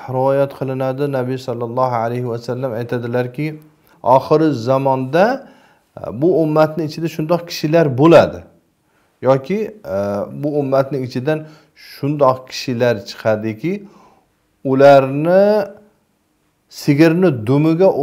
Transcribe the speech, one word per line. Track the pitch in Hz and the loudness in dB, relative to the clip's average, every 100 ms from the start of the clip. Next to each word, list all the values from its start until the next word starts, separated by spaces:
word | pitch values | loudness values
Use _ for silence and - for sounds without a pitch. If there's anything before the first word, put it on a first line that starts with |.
| - | -8
rivoyat | 127 135 139 135 - | -2 0 0 -2 -4
qilinadi. | 131 131 131 131 143 | -8 -4 -4 -4 -4
Nabiy | 135 123 127 | -4 -4 -6
sallallohu | 127 120 117 123 127 | -8 -8 -6 -2 -2
alayhi | 120 117 123 123 | 0 -2 -4 -6
va | 117 | -8
sallam | 117 123 135 | -8 -6 -6
aytadilarki, | 110 117 123 117 123 123 123 151 156 - _ _ _ | -6 -6 -6 -4 -4 -4 -6 -8 -8 -18 _ _ _
oxiri | 113 131 - 156 160 | 2 2 4 2 2
zamonda, | 127 113 135 139 131 131 160 220 269 - _ _ _ _ - | -2 -2 0 0 -2 -2 0 0 0 -10 _ _ _ _ -16
e, | - 107 | -12 -2
bu | 165 160 | 0 2
ummatni | 156 151 156 156 | 2 2 0 0
ichida | 151 160 160 | -8 -6 -8
shundoq | 160 156 170 170 | -6 -4 -4 -4
kishilar | - 151 165 156 123 | -6 0 2 2 4
bo'ladi. | 160 147 95 87 - _ _ _ _ _ _ _ | 6 8 6 0 -16 _ _ _ _ _ _ _
Yoki, | 123 135 135 202 214 - - | 0 0 0 -6 -6 -12 -8
e, | 190 202 202 180 139 | -4 -4 -4 -8 -8
bu | 147 147 | -6 -4
ummatning | 135 135 135 143 127 | -2 0 -2 -4 -6
ichidan | 127 135 156 156 - _ | -6 -4 -6 -8 -20 _
shundoq | _ - - 139 151 131 127 - | _ -20 -8 -4 0 2 0 -6
kishilar | - - 117 123 107 - | -12 -6 -2 0 -2 -6
chiqadiki, | - 113 107 110 107 165 202 202 _ _ _ _ _ _ _ | -6 -2 -2 -4 -6 -6 -8 -10 _ _ _ _ _ _ _
ularni | 135 135 139 139 135 143 165 190 202 214 - - _ _ _ _ _ _ _ _ _ | -2 6 8 8 4 -2 2 4 4 2 -2 -10 _ _ _ _ _ _ _ _ _
sigirni | - - 143 165 170 185 123 107 | -8 0 4 4 4 2 0 0
dumiga | 143 156 165 190 131 | 0 2 2 2 2